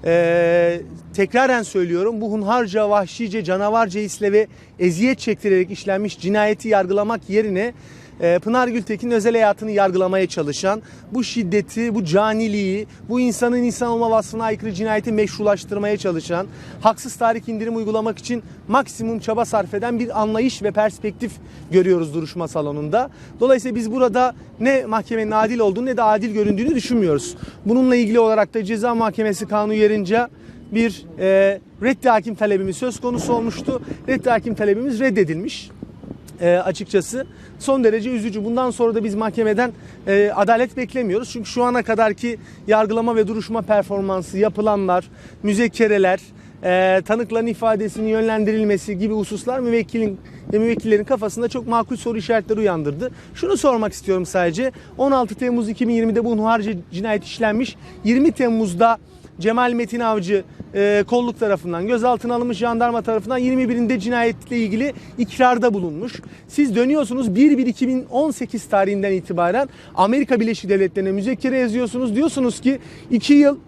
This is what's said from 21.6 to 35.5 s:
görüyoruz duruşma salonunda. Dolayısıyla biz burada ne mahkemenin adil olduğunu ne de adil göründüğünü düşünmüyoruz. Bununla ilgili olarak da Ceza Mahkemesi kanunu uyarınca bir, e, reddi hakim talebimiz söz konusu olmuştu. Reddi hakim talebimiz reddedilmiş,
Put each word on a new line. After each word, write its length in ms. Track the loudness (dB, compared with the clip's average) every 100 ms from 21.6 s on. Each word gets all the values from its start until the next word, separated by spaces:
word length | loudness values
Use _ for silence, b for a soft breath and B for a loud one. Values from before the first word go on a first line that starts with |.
| B
görüyoruz 420 | 2 4 2 0
duruşma 340 | -4 -6 -8 -6
salonunda. 640 | -4 -4 -4 -2 0 -2 B B B
Dolayısıyla 360 | 2 4 2 -4
biz 160 | -4
burada 440 | 2 2 4 2 0 B -2
ne 260 | 2 2 2
mahkemenin 460 | -2 -2 -4 0
adil 280 | 2 2 2
olduğunu 260 | 2 2 -2
ne 120 | 2
de 60 |
adil 300 | 4 2 0
göründüğünü 420 | 0 2 2 0 0
düşünmüyoruz. 600 | 0 2 2 2 -2 -12 B B 0
Bununla 300 | 4 4 4
ilgili 240 | 4 4
olarak 340 | 4 4 2
da 100 | -2
Ceza 320 | -2 -2 0 0
Mahkemesi 520 | 0 0 -2 -2 -2
kanunu 260 | -2 0
uyarınca 560 | 2 4 2 0 0 0 B B B B
bir, 340 | 0 0 -2 -16 -2
e, 400 | 2 4 4 2 -8 -4
reddi 260 | -2 2 4
hakim 260 | 2 2 -2
talebimiz 420 | 0 0 -2 -4
söz 220 | -6 -4
konusu 340 | -4 -4 0
olmuştu. 480 | 0 0 -4 -6 -6 B B -4
Reddi 220 | -2 2
hakim 260 | 0 0 -2
talebimiz 440 | 0 0 0 0
reddedilmiş, 720 | 0 2 0 0 -6